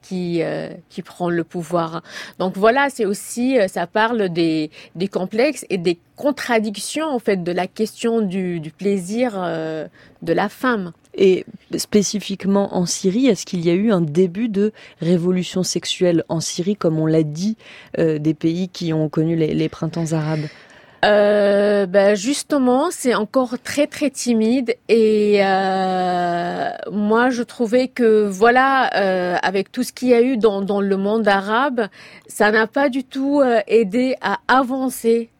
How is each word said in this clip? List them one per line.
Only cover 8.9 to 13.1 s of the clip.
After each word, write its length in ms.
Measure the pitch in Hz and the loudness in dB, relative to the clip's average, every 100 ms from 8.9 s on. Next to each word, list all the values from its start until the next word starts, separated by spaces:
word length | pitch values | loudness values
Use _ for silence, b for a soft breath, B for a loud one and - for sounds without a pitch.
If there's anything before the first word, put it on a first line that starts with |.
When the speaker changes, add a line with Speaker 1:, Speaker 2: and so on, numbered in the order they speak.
| 202 175 220 254 202 | -2 -4 -4 -2 -2
Speaker 1:
euh, 520 | 180 165 160 156 165 b b b | -4 -4 -6 -8 -10 b b b
de 100 | 165 | -2
la 160 | 165 196 | 0 -2
femme. 440 | - 262 233 175 - _ | -2 -2 -2 -4 -12 _
Speaker 2:
Et 320 | - 190 180 - - _ - | 2 4 4 -2 -18 _ -8
spécifiquement 1000 | - 208 196 208 - 196 196 196 202 | 0 0 0 -4 -8 -6 0 0 0
en 120 | - 175 | -2 -4
Syrie, 420 | - 190 | -2 -2